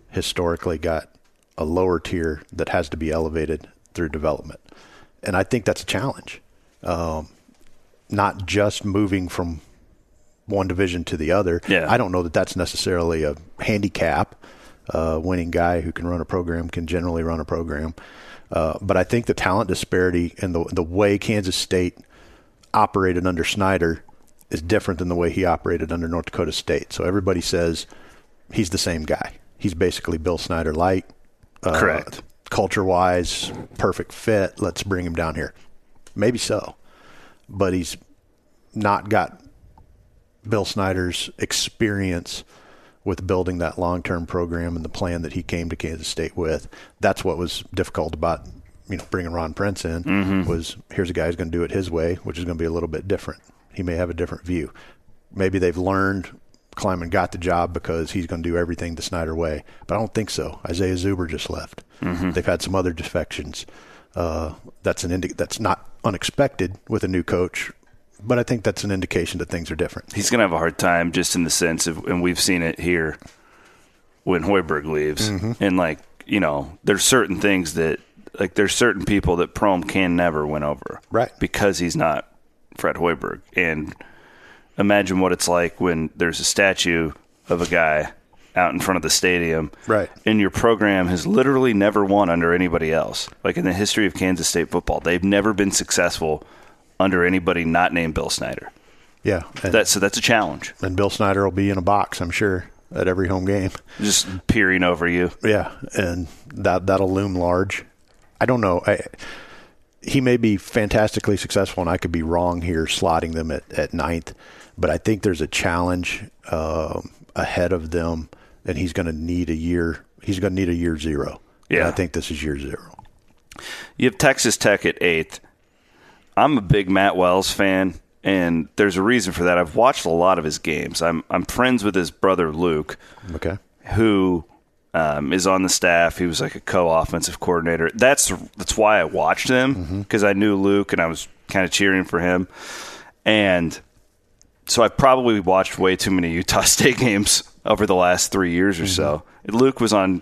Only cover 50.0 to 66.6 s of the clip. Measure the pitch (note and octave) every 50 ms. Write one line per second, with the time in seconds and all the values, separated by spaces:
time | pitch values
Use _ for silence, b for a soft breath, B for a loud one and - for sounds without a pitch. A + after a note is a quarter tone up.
50 | F2+ F2+ F#2+ G2+ F#2+ F#2+ F#2+ F#2+ F2 E2+ E2+ E2+ E2 - - - - - - -
51 | F#2 F2 E2+ F2 D#2 E2+ E2+ E2+ F2 D#2+ E2+ F2 E2+ - - G2 F#2+ E2+ E2 E2
52 | D#2+ E2+ F#2 F2+ - G2 D#2+ E2+ F2 F2 E2+ D#2+ E2 D#2+ E2 E2+ E2 D#2+ D#2 D#2
53 | - F#2+ F#2+ - - - - - _ _ _ _ _ _ - - F2+ F2+ E2+ E2+
54 | F2+ F2 E2+ D#2+ F2 - - - - F2 F2+ E2 C#2 - - b b b b b
55 | b b - - _ _ - G2 F#2+ F#2+ F#2+ F#2+ F#2 F2 D#2+ F2+ F2+ F#2+ F#2+ F#2+
56 | F#2+ F#2+ G2 F#2+ E2+ - - - - - _ _ _ _ - - - G2 F#2 E2+
57 | E2+ E2 F2 F#2+ F2+ - - F#2 F2 F2+ F2 F2 E2+ F2 F2 E2+ - - E2 E2
58 | D#2+ - - F#2+ E2 D#2+ F2 E2+ E2 E2+ E2+ F2 F2 E2+ E2+ - F2 E2+ E2 -
59 | - - F#2 E2+ D#2+ D#2 D#2+ E2 E2+ D#2 D2+ D2+ - b b b b b F2+ G#2
60 | A2+ - - A#2 G#2 - - - F2 E2+ - - - - F2 F2 F#2+ F#2 F#2 F2+
61 | F2+ G2+ G2 F2+ F2 D#2 E2+ - - - D#2+ D#2+ - - - - - _ - -
62 | - F2+ F2+ E2+ F2+ F2+ E2 F2+ - - F2 E2 - - F#2+ F#2+ F2+ F2+ E2 E2+
63 | E2 - - E2+ D#2 - - - D#2+ D2 D2+ - - - B B B B B B
64 | B B B F2 E2+ E2 D#2+ D#2+ D#2+ D2+ D#2 - - - - _ - G2 E2+ -
65 | - E2+ F2 F#2 E2+ - - - F#2 - - - A2+ F#2+ F#2 - - - - -
66 | - A2+ F#2 F2 - - - - C#3 C#3 - -